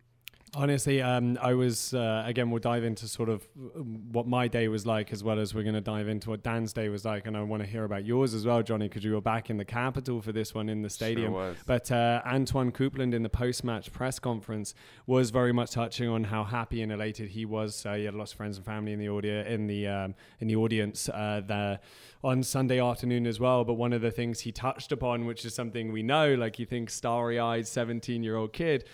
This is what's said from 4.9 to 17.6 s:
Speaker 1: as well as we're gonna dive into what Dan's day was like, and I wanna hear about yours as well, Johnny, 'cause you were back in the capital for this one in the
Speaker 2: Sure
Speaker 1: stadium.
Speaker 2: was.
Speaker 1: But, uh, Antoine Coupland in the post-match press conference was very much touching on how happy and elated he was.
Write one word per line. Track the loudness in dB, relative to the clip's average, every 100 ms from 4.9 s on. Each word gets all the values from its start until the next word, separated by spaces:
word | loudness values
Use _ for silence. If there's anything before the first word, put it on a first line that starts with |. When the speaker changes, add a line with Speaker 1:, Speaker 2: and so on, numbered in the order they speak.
| 0 0
Speaker 1:
as | -4
well | 0 0
as | 0
we're | 0
gonna | 0 0
dive | 0 -2 -2
into | -2 -4
what | -4
Dan's | -2 -2 -2
day | -2 -2
was | -2 -4
like, | -4 -4
and | -4
I |
wanna | -2 -2 -2
hear | -4
about | -2 -2
yours | 2 4 4
as | 2 4
well, | 4
Johnny, | 4 0 0
'cause | -2
you | 0
were | 0
back | 2 0 0
in | -4
the | -2
capital | -2 -2 -2 -2 -4
for | -2
this | -4 -2 -2
one | -2
in | -2
the | -4
Speaker 2:
Sure | -2
Speaker 1:
stadium. | -2 0 0
Speaker 2:
was. | 0 -2 -6 0
Speaker 1:
But, | 0 2
uh, | 4 4 2 2
Antoine | 0 2 2 0
Coupland | 2 0 2 0
in | 0
the | 0
post-match | 0 0 0 -2 -4 -6
press | -6 -4 -2
conference | -2 -4 -4 -6 -6 -10 -20 -16 2
was | 4 6
very | 4 4
much | 4 2
touching | 0 -2 -2 0
on | 0
how | 0 0
happy | -2 -2 -2 -4
and | -2
elated | -2 -4 -4 -8
he | -6 -4
was. | -2